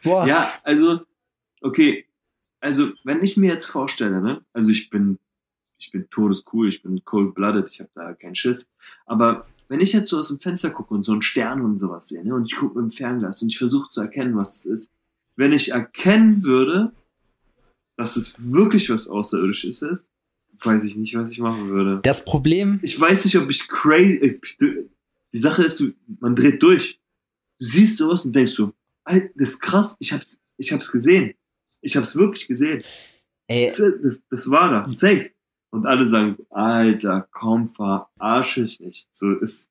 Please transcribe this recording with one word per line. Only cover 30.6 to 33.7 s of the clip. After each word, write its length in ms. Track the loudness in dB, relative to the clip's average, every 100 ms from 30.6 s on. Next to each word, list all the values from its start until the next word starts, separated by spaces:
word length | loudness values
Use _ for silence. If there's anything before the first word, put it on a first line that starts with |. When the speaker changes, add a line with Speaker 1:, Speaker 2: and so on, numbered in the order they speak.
| -6
Speaker 2:
hab's 200 | -6 -2
gesehen. 420 | 0 4 4 2 -8 _ _ _ _
Ich 160 | -4 -4
hab's 180 | -2 2
wirklich 320 | 2 0 -8
gesehen.“ 360 | -4 -2 -4 -10 -20 -20 _ _ _ _
Speaker 1:
Ey. 180 | -2
Speaker 2:
Das, 160 | -2